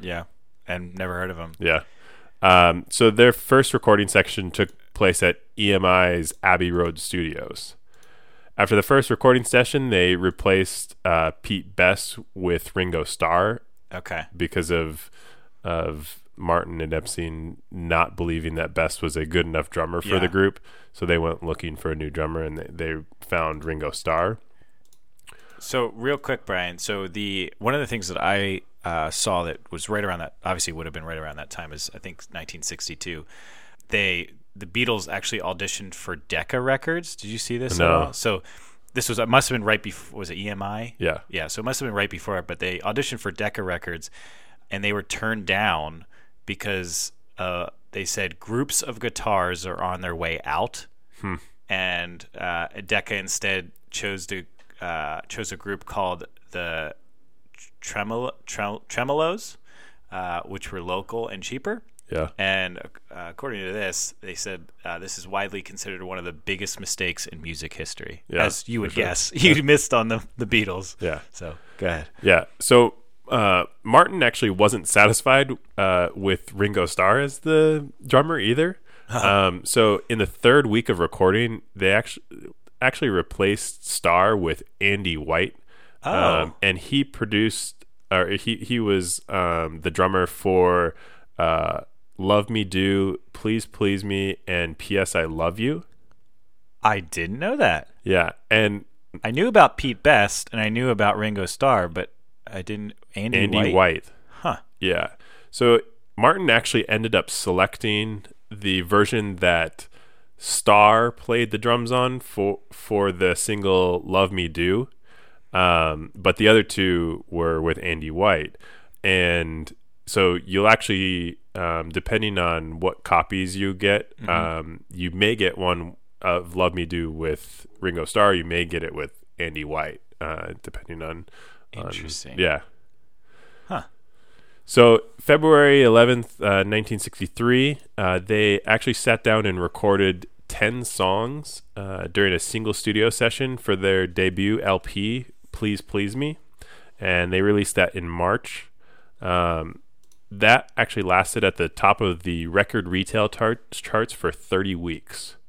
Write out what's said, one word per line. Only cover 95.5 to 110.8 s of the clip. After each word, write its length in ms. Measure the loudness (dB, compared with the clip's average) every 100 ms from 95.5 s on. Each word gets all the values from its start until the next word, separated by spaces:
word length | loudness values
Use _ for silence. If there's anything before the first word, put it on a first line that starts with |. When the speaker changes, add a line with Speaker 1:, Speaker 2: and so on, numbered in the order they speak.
| 0
Speaker 2:
You. 240 | -4 -4 -10 -20 -20 -20 -20 -20 -20 -20 -20 2
Speaker 1:
I 180 | 2 2
didn't 380 | -2 -6 -6 -4
know 160 | -4 2
that. 320 | 2 2 -4 -8
Speaker 2:
Yeah, 280 | 2 2 2 -2 2
and 340 | 4 4 0 -8 -18 -18 -8
Speaker 1:
I 80 | -4
knew 160 | 0 6
about 280 | 8 8 6
Pete 240 | -4 2
Best, 460 | 6 6 6 0 -6
and 80 | -4
I 80 | -2
knew 220 | 0 0
about 260 | 4 2 2
Ringo 280 | -2 -2 -6
Starr, 420 | 0 4 4 2
but 240 | -4 -8 -12 -20 -20 -14
I 160 | -10
didn't, 300 | -8 -8 -10 -14 -14 -8
Andy 220 | -2 2
Speaker 2:
Andy 180 | 2 2
Speaker 1:
White? 180 | 4
Speaker 2:
White. 300 | 4 4 2 -8 -20 -20 -8
Speaker 1:
Huh. 140 | -6 -6 -10 -4
Speaker 2:
Yeah. 300 | -2 0 -2 -8 -20 -20 -14
So 300 | 2 6 6 4 -12 -14 2
Martin 320 | 4 4 4
actually 380 | 4 4 0 0
ended 280 | 0 2 0
up 140 | 0
selecting 960 | -4 0 2 2 0 -2 -2 -2 -8 -14 -20 -18
the 340 | -8 -2 -2
version 540 | 2 4 4 2 -2 2
that 520 | 4 4 2 -4 -18 -20 -20 -20 -20 -12
Starr 720 | -6 0 6 8